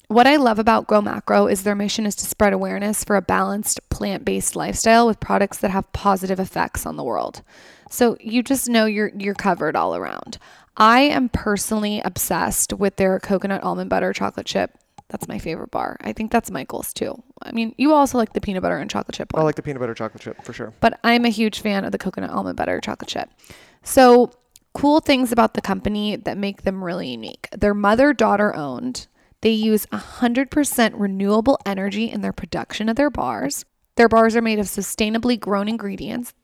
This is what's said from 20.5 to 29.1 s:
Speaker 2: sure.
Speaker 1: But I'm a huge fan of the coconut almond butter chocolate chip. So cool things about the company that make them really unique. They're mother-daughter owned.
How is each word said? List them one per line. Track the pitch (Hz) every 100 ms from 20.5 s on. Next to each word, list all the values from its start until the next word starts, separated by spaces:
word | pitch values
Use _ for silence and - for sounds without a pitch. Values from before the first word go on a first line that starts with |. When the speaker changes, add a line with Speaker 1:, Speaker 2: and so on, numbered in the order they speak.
Speaker 2:
sure. | 120 110 -
Speaker 1:
But | - -
I'm | 233 240
a | 233
huge | 208 220 -
fan | 214 196 196
of |
the | 196
coconut | 190 185 -
almond | - 95 -
butter | - 90
chocolate | - - -
chip. | - - _ - - - _
So | - - 254 240 240 - _ _ _
cool | - 285 302
things | - 262 254
about | 233 220
the | -
company | - 190 208 208 208 196
that | - 190
make | 202 196
them | 202 190
really | 180 175 -
unique. | 120 - - -
They're | 202 208
mother-daughter | 202 202 226 285 247 214 202 208
owned. | - 143 123 127 123 -